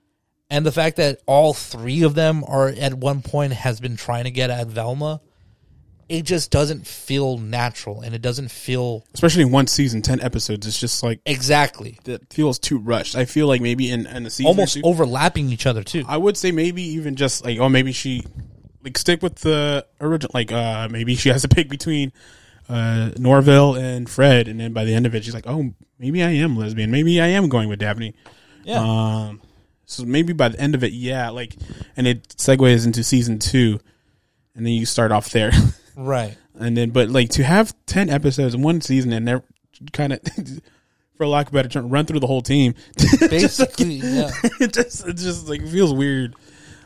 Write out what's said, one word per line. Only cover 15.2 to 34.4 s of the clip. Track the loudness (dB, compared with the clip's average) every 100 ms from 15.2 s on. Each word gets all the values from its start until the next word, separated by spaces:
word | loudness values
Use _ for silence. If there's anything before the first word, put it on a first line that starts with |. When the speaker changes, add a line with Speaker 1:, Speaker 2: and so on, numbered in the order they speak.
| 0 0 -2
Speaker 1:
each | 0 0
other, | -2
too. | -4 -6 -4
Speaker 2:
I | 0
would | 0 0
say | -2
maybe | 0 -2 -2
even | -6 -6 -6 -2
just, | -2 -2 -6
like, | 0
oh, | 4
maybe | 4 2
she, | -4 -6 -8 -8 -16 -18 -20 -20 _
like, | -8 -2
stick | 0 0
with | -2 -2
the | 0 0 0 -2 -6 _
original, | -2 -2 -2
like, | -4 -2
uh, | -2 -2 -4 -6
maybe | -4 -2 2
she | 2
has | 2
to | 4
pick | 4 4
between, | -4 -4 -2 -4 -8 -20 -20 _ _ -8
uh, | -2 0 0 -2 0
Norville | 6 6 8 8 8 2
and | -4 -6 -6
Fred, | 4 6 6 4
and | -6
then | -6
by | -4
the | 0
end | 2 0
of | -2
it, |
she's | -8
like, | -12 -6
"Oh, | -4 -4 -8 _ _
maybe | -4 0
I | 0
am | 2 0 -2
lesbian. | -4 -2 0
Maybe | 2 2 4
I | 4
am | 2 2
going | 0 -2
with | -4
Daphne." | -4 -4 -8 -12 -20 -20 _ _ -6
Speaker 1:
Yeah. | -2 0 0 0 -2 -6
Speaker 2:
Um, | -14 _ _ _ _ -16
so | -12 -2
maybe | 0 0
by | 2 0
the | 0
end | -2 0
of |
it, | -2
yeah, | -4 -6 -4 -6
like, | -8 -12 -14 -16 -14 -12 -2
and | 0
it | 0 -6 -4
segues | 2 4 6 6 4
into | 0
season | 2 2 2 -2
two, | 0 2 2 0 -8 _ _ _ _ _